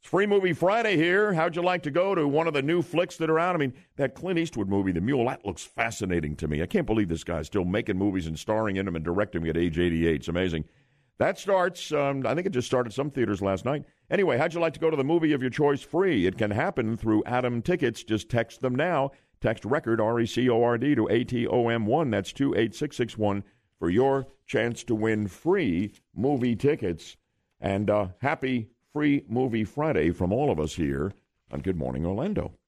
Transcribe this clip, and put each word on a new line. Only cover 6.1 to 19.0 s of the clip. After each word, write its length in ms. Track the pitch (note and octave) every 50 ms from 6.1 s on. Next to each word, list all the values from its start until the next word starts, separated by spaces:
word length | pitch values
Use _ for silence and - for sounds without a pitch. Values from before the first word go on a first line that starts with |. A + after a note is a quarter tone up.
| F2+ E2+ D#2 D2 D2+ -
to 100 | - D2+
me. 140 | D2+ D2 E2
I 20 |
can't 220 | D#2+ - - - G#2
believe 220 | A2 A2 G#2 F2
this 160 | E2 D#2 -
guy's 220 | - E2+ E2 D#2 -
still 180 | - G#2 F2+
making 320 | F2+ F#2 G#2+ - - G2+ F#2
movies 280 | F#2+ G#2 F#2+ F#2+ E2+
and 140 | E2 D#2+ D#2
starring 380 | - - G#2+ A2 A2+ G#2+ F#2+ F#2+
in 80 | G2
them 100 | G2 E2+
and 80 | E2 D#2
directing 420 | E2 E2+ F#2+ G2+ - - F2 E2 E2
at 80 | D#2 E2
age 200 | E2+ F2 D#2 D#2+
eighty-eight. 380 | F2 F2 E2 E2 E2 E2 E2
It's 120 | C#2+ - -
amazing. 340 | E2+ F2 F#2 F#2 E2 D#2+ D#2 - _ _ _ _ _ _ _ _ _ _
That 200 | - D3+ F#3+ -
starts, 540 | - F#3+ G3+ F#3+ F3+ F#3 F3+ - - -
um, 340 | D3+ D3 C#3+ C#3 C#3 C#3 C3
I 80 | A2+ B2
think 120 | D#3+ F3+ F#3+
it 60 | F3+
just 140 | B2 B2 -
started 260 | - B2+ B2 A#2 G#2
some 180 | - C3+ D3+
theaters 300 | C3+ - A#2+ G#2 G#2 F2+
last 240 | G2+ G2 G2 F#2 -
night. 180 | A#2+ C#3+ D3+ C3+ - _ _ _ _
Anyway, 280 | - - G3+ E3+ - A#2+
how'd 160 | D3+ E3+ D#3
you 80 | E3+
like 140 | E3+ E3 C#3
to 40 | -
go 100 | D#3 D#3+
to 60 | D#3+
the 80 | C#3+ C3+
movie 300 | C#3 E3 E3+ D#3+ D#3 D3
of 80 | C#3
your 100 | B2 C3
choice 300 | A#2 - D3+ C#3+ C#3+ C3+
free? 440 | - - - D#3+ G3 F#3+ E3 A2 E2+
It 120 | F2+ F#2 -
can 140 | A2+ G#2
happen 440 | G#2 G#2+ C#3+ F#3 G3 - A#2 A2 A2+
through 300 | A2 - A2+ G#2+ G#2+ G#2+
Atom 360 | - A#2+ B2 B2 B2 B2 A#2
Tickets. 400 | A2+ - F3 E3+ C#3+ A#2+ A2 -
Just 280 | - - A2 G#2+ - -
text 320 | - A#2+ A#2 - - -
them 140 | - C3 B2
now. 360 | B2 D3+ F3+ F3+ D3